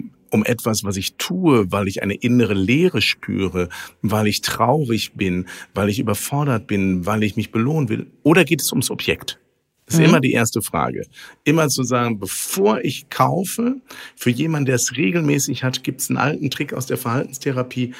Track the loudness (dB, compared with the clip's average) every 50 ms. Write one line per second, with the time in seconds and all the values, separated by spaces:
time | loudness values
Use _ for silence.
0 | -4 -8 -14 _ _ _ 0 0 2 2 0 -2 -2 -2 -2 -2 -2 -4 -4 -4
1 | -6 -8 -8 -8 -6 -6 -4 0 2 4 4 4 4 2 0 -2 -2 -2 -2 -4
2 | -4 -4 -2 -2 0 2 4 4 4 2 2 0 2 2 2 4 2 2 2 0
3 | 0 0 -2 -4 -6 -6 -4 -2 -2 -2 -2 -2 -4 -4 -6 -12 -16 -16 -8 _
4 | -2 0 0 2 2 0 0 -2 -4 -4 -2 2 2 4 4 2 2 0 -2 -2
5 | -2 -6 -6 -4 -2 -2 0 -2 -4 -6 -10 -18 -18 -8 -4 -2 0 0 0 0
6 | -2 -2 -2 -2 -4 -4 -2 -2 0 0 0 -2 -2 -2 -2 0 2 2 0 0
7 | 0 0 0 0 0 0 0 -2 -4 -2 -2 0 0 0 0 0 0 0 -2 -4
8 | -6 -8 -10 _ 4 6 6 6 6 4 2 0 0 0 0 0 -2 -2 -4 -4
9 | -2 -2 -2 -2 -4 -12 -14 -14 _ _ _ _ _ _ _ _ _ 0 4 6
10 | 6 8 6 6 4 4 2 2 2 0 0 -2 -4 -2 -2 -2 -2 -2 -2 -6
11 | -10 -12 -16 -20 -20 -20 -20 _ 0 2 4 4 4 2 2 0 0 0 0 2
12 | 2 0 -2 -4 -6 -6 -6 -6 -6 -4 0 2 4 4 4 2 0 -4 -4 -6
13 | -8 -4 0 2 2 2 2 0 -2 -4 -2 -2 0 -2 -2 -4 -6 -16 -18 -18
14 | -18 -18 -12 -4 0 0 0 2 0 0 0 0 2 2 2 0 0 -2 -2 0
15 | 0 0 2 2 2 2 2 2 0 -2 -2 -2 -2 -2 -2 -4 -4 -6 -6 -4
16 | -4 -2 -2 0 0 0 0 -2 -4 -4 -4 -4 -6 -6 -6 -6 -6 -4 -4 -4
17 | -2 -2 -2 -2 -2 -4 -8 -8 -6 -4 -2 -2 -4 -4 -4 -4 -4 -4 -6